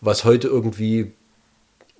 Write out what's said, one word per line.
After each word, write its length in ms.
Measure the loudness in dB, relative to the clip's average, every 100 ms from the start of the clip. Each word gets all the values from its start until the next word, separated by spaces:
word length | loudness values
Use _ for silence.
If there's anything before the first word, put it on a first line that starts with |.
was 220 | -2 0
heute 220 | 2 2 2
irgendwie 640 | -2 -2 -4 -2 -2 -4 -10 _ _ _ _ _ _ _ _